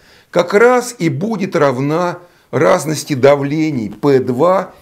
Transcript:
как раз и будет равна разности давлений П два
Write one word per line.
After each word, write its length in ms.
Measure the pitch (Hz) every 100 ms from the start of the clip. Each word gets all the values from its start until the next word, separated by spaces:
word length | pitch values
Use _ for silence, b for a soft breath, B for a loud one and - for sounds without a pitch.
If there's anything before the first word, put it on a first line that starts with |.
| b b b
как 220 | 175 175
раз 420 | 202 240 247 240 -
и 100 | 165
будет 460 | 135 208 214 190
равна 640 | 170 143 123 143 160 175 160 B B B
разности 640 | 127 175 185 143 151 -
давлений 720 | 139 135 143 139 156 156 135 104
П 300 | 104 139 135
два 540 | 127 123 170 190 185 B